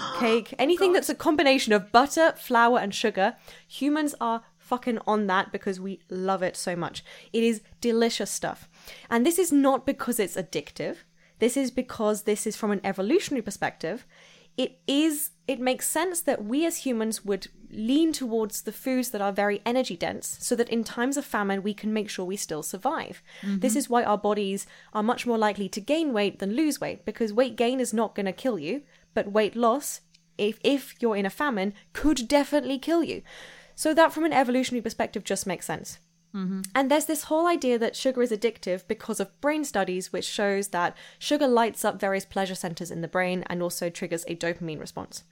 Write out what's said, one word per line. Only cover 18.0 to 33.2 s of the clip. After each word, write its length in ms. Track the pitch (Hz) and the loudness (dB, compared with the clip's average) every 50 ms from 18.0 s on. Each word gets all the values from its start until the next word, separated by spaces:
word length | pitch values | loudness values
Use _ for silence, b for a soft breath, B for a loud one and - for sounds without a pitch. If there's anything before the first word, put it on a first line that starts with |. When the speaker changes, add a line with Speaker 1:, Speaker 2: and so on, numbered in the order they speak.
| 330 320 294 | 4 4 2
Speaker 2:
towards 480 | - 269 226 226 226 220 208 - - | -2 -4 -2 0 0 0 -2 -4 -8
the 100 | - 214 | -8 -8
foods 380 | 208 - - 269 262 254 247 247 | -10 -6 -4 -2 0 0 -2 -2
that 120 | - 208 | -2 -2
are 120 | 196 202 196 | -2 0 0
very 280 | 208 202 208 208 196 - | 2 2 2 0 0 -2
energy 320 | 233 240 262 254 - 185 - | 0 0 0 0 0 -4 -4
dense 400 | 175 160 - - - - - - | -4 -4 -4 -6 -8 -10 -10 -6
so 160 | - - 247 | -2 -2 0
that 140 | 226 233 - | 0 0 0
in 140 | 226 233 220 | 0 -2 -2
times 340 | - - 240 233 269 277 285 | -4 -2 -2 -2 0 0 -4
of 80 | 277 | -6
famine, 360 | - - 214 208 196 196 196 | -4 -4 -2 0 0 -2 -2
we 120 | 185 208 202 | -2 -4 -6
can 180 | 208 - 214 | -4 -4 -4
make 180 | 214 214 202 214 | -2 -2 -4 -4
sure 160 | - - 185 | -6 -8 -6
we 120 | 180 196 208 | -6 -6 -6
still 260 | - - 160 151 - | -6 -6 -6 -6 -6
survive. 580 | - - 185 - 262 320 277 - - - - B B B B | -8 -8 -2 -2 -2 -2 -2 -6 -8 -12 -18 B B B B
Speaker 3:
Mm-hmm. 180 | B 202 202 190 | B -4 -2 0
Speaker 2:
This 160 | 185 214 220 | 0 2 2
is 140 | 294 - - | 0 0 2
why 140 | 233 240 233 | 2 2 4
our 140 | 208 208 208 | 4 2 2
bodies 480 | - 208 208 208 202 196 196 196 - B B B B B B | 2 0 0 0 0 -2 -2 -4 -6 B B B B B B
are 100 | - 214 | -2 0
much 220 | 226 247 240 - | 0 0 0 0
more 120 | 240 233 220 | 0 2 2
likely 300 | 220 214 202 202 202 185 | 2 2 2 0 -6 -6
to 120 | - 214 | -6 -8
gain 320 | 196 - 294 330 330 294 240 | -2 0 0 0 2 0 0
weight 260 | 208 202 196 - - | 2 0 0 -2 -2
than 140 | 196 196 214 | -4 -4 0
lose 260 | 262 320 302 - - | 0 0 0 0 -2
weight, 240 | 156 147 - - - | -4 -6 -6 -6 -8
because 280 | 214 214 - 233 214 208 | -10 -4 -2 -2 0 2
weight 240 | 226 269 247 220 - | 2 2 2 2 0
gain 220 | 233 240 262 269 | 0 2 2 0
is 140 | 247 240 214 | -2 -2 0
not 220 | 226 226 196 - | -2 -2 -2 -2
gonna 160 | 208 196 190 | -4 -4 -4
kill 260 | 180 - - 262 226 170 | -4 -2 -4 -2 -2 -2
you, 260 | 139 160 233 285 285 b b b b b - | -4 -4 -6 -6 -8 b b b b b -4
but 180 | 226 - 208 | -4 -2 0
weight 240 | 202 214 220 - - | 2 2 2 2 0
loss, 460 | 233 233 226 233 285 - - - - _ _ _ _ _ _ _ - | 2 2 2 2 2 -2 -6 -10 -10 _ _ _ _ _ _ _ -2
if, 200 | 202 208 220 - - | -2 -2 -2 0 2
if 320 | 233 285 269 269 - - - | 2 2 2 0 -6 -10 -2
you're 160 | 240 233 214 202 | -2 0 0 0
in 80 | 196 | -2
a 40 | 196 | -2
famine, 440 | - - 294 294 240 190 190 208 202 B B B | -2 0 -2 0 0 0 -2 -2 -4 B B B
could 360 | - - - 202 214 - 233 220 | -10 0 2 2 2 2 0 4
definitely 520 | 285 285 277 - 294 294 247 247 277 262 | 4 4 4 4 0 0 0 0 -4 -4
kill 240 | - 302 330 339 294 | -2 0 2 2 2
you. 180 | - 101 82 | 0 -4 -8